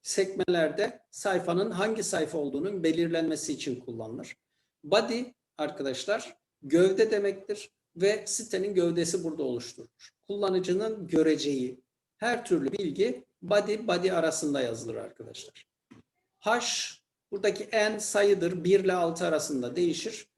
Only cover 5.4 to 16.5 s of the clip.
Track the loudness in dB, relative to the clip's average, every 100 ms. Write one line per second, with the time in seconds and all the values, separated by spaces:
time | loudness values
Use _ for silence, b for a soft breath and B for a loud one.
5.4 | _ -8 -8 -4 -6 -4 -2 -4 -4 -18
6.4 | _ _ 0 4 6 4 2 2 0 -4
7.4 | -8 -10 -10 _ _ 0 0 0 -2 -6
8.4 | -4 -4 0 2 2 2 0 -2 -4 -4
9.4 | -4 -4 -8 -16 -20 _ -20 _ _ -4
10.4 | 0 0 2 0 0 -4 0 2 4 4
11.4 | 0 -2 -4 -6 _ _ _ _ -2 -2
12.4 | 0 0 0 -2 -4 0 0 0 -10 _
13.4 | 2 2 4 -2 0 0 2 2 2 0
14.4 | 0 0 -2 -4 -8 -8 -10 -14 -18 -16
15.4 | -18 -20 -20 _ _ -20 _ _ _ _
16.4 | 0